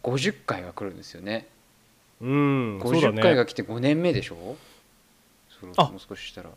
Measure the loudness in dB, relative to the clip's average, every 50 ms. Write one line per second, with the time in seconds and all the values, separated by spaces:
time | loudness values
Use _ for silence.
0 | -2 -2 -2 0 0 -2 -2 -2 -6 -4 -4 -4 -6 -12 -10 -8 -8 -8 -8 -12
1 | -18 -18 -16 -12 -6 -6 -6 -6 -6 -10 _ _ _ _ _ _ _ _ _ _
2 | _ _ _ _ -4 0 2 2 4 4 2 2 0 -2 -4 -4 0 2 4 4
3 | 4 4 4 4 4 6 6 6 4 2 -2 -8 -6 -6 -4 0 2 2 2 4
4 | 2 2 0 0 -4 -6 -12 -12 -12 -12 -12 -14 -16 -20 -20 -20 _ _ _ _
5 | _ _ _ _ _ _ _ _ _ _ -20 -20 -18 -2 2 2 2 2 2 -12
6 | -14 _ -14 -14 -14 -16 -16 -16 -18 -18 -20